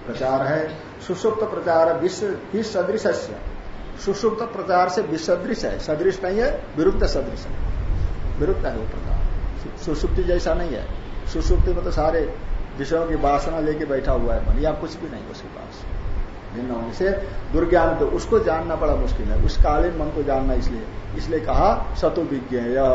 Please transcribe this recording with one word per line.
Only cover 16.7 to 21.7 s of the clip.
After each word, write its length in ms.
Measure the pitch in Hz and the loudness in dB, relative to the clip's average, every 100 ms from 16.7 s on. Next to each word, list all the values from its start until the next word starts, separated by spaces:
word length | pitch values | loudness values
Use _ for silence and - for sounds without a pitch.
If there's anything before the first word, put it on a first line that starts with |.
होने 220 | 117 117 | -4 -6
से 160 | - 190 202 - - - | -2 0 0 -4 -6 -2
दुर्ज्ञान, 460 | 160 175 175 165 - | 0 4 4 4 2
तो 60 | 143 | 0
उसको 340 | - - 147 | 0 2 2
जानना 360 | 165 160 170 156 | 2 0 -2 0
बड़ा 200 | 156 143 | 2 2
मुश्किल 320 | - - - | 2 0 2
है, 180 | - - | 4 4
उस 120 | - | 6
कालीन 400 | 160 151 170 165 | 6 6 2 2
मन 80 | 151 | -2
को 180 | 156 | 0
जानना, 300 | 143 135 131 | 0 2 2
इसलिए, 300 | 123 110 117 - - - - | 2 0 -2 -6 -10 -8 -6
इसलिए 220 | - 139 | -2 -2
कहा 560 | - 127 180 | 2 4 4